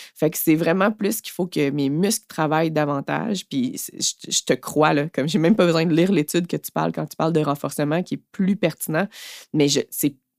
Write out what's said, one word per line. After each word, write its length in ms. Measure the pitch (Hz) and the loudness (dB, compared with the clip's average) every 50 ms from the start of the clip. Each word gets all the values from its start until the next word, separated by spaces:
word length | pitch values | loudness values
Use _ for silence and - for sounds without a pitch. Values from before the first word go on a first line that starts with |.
| - - _ | -20 -14 _
Fait 140 | - 160 160 | 0 0 0
que 80 | 165 | 0
c'est 180 | - - 170 156 | 0 2 4 4
vraiment 360 | 156 170 165 165 190 190 226 | 4 4 2 2 2 2 0
plus 280 | 214 - 208 196 233 - | 0 0 -2 -2 -2 -4
qu'il 120 | - - - | -8 -8 -6
faut 140 | - 180 | -6 -6
que 220 | 175 - 156 147 139 | -2 0 0 0 0
mes 180 | 139 147 139 135 | 0 0 0 0
muscles 360 | 143 156 190 196 226 - _ | 2 2 0 0 0 -2 _
travaillent 440 | - - - 156 147 156 156 165 160 | -8 -4 -2 0 0 2 2 0 0
davantage, 760 | 160 151 151 147 143 139 - - 147 147 160 - 208 180 - | 0 0 0 0 -2 -4 -4 -4 -4 -2 -2 -2 -4 -6 -6
puis 260 | - - 135 120 127 - | -6 -4 -2 -2 -2 -4
c'est, 260 | - - - - - | -8 -10 -12 -8 -6
je, 300 | - - - - - - | -6 -6 -6 -6 -8 -6
je 120 | - - - | -4 -2 0
te 100 | - 135 | 0 -2
crois, 400 | - - - - 147 151 156 160 | -2 -2 -2 0 2 4 4 4
là, 160 | 143 143 160 | 2 0 -2
comme 180 | - - 131 | -2 -4 -2
j'ai 100 | 160 156 | 0 0
même 180 | 208 160 170 220 | 2 4 4 4
pas 100 | 214 180 | 4 4
besoin 200 | 175 160 165 165 | 4 4 2 2
de 80 | 175 151 | 2 4
lire 180 | 165 170 190 | 4 4 4
l'étude 360 | 196 165 151 - - 175 175 | 2 2 0 0 0 -2 -2
que 80 | - - | -2 -4
tu 140 | - - - | -6 -6 -6
parles 200 | - 160 156 165 165 | -4 -2 -2 -2 -2
quand 120 | 156 151 | -4 -6
tu 100 | 156 - | -6 -4
parles 160 | - 160 160 170 | -2 0 0 2
de 80 | 156 | 2
renforcement, 600 | 151 143 143 143 - - - - 147 147 156 175 180 | 0 0 -2 -4 -4 -6 -4 -2 -2 0 0 -2 -2
qui 120 | - - | -4 -8
est 60 | - _ _ | -10 _ _
plus 240 | - - 196 185 202 | -4 -2 0 0 0
pertinent, 520 | 196 - 165 160 - - - 156 160 196 208 - - - - - - - _ - | 0 0 -2 -2 -4 -6 -4 -2 -2 -2 -4 -6 -14 -18 -18 -18 -20 -10 _ 0
mais 140 | 151 143 | 2 2
je, 140 | 143 139 139 - - | 2 2 0 -2 -4
c'est, 260 | - - - 143 143 _ _ _ _ | -4 -2 -2 -2 -2 _ _ _ _